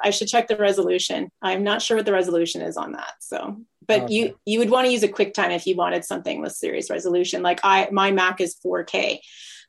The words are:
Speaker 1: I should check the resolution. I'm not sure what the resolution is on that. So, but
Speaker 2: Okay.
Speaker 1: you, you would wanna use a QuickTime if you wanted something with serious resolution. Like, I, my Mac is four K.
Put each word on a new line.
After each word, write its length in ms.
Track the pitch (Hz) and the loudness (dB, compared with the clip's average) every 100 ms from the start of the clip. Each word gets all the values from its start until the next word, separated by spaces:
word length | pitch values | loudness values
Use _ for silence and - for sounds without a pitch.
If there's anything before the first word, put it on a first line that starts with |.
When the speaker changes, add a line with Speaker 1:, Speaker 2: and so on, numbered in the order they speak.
Speaker 1:
I 80 | 208 | 0
should 180 | 202 208 | 0 2
check 200 | 233 233 | 2 2
the 80 | 208 | 2
resolution. 760 | 202 196 175 180 - 185 190 - | 2 2 2 0 0 -4 -6 -6
I'm 220 | 190 190 | -2 0
not 180 | 202 226 | 0 0
sure 160 | - 220 | 0 0
what 80 | |
the 80 | 208 | 2
resolution 480 | 190 180 170 165 - | 2 2 0 0 -4
is 160 | 156 165 | -6 -6
on 160 | - | -8
that. 200 | - - - | -10 -12 -14
So, 380 | - - - 208 - _ - | -10 -8 -8 -10 -16 _ 0
but 160 | 214 | 0
Speaker 2:
Okay. 120 | 120 | 2
Speaker 1:
you, 240 | 220 233 - | 0 -2 -4
you 140 | - 226 | -2 0
would 100 | 220 | 4
wanna 180 | 254 254 | 4 4
use 160 | 240 | 4
a 40 | 202 | 2
QuickTime 460 | - 196 208 180 | 0 -2 0 -2
if 100 | 175 185 | 0 -2
you 100 | 180 | 0
wanted 280 | 175 175 | 0 -2
something 360 | - 180 170 - | -4 -6 -6 -6
with 100 | 151 | -8
serious 380 | - 170 - - | -6 -4 -4 -4
resolution. 520 | 175 180 175 180 202 | -4 0 0 0 0
Like, 180 | 180 175 | 0 2
I, 260 | 196 196 190 | 4 4 4
my 180 | 196 196 | 2 2
Mac 300 | 190 185 185 | 4 2 0
is 160 | 175 - | -4 -4
four 260 | 180 180 | -4 -4
K. 380 | 170 - - - - - - - | -2 -2 -2 -4 -10 -20 -20 -18